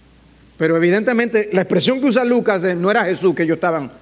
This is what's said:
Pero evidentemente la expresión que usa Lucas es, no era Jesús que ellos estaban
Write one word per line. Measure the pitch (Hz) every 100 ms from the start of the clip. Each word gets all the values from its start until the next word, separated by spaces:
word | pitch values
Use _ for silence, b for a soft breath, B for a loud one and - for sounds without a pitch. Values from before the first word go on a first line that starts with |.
| _ _ _ _ - -
Pero | 160 165
evidentemente | 175 196 220 233 240 220 208
la | 185
expresión | 180 180 139 262
que | 269
usa | 233
Lucas | 240 240 202 190
es, | 185 175
no | 185
era | 226 185
Jesús | 160 180
que | 170
ellos | 160 160
estaban | 180 160 131 -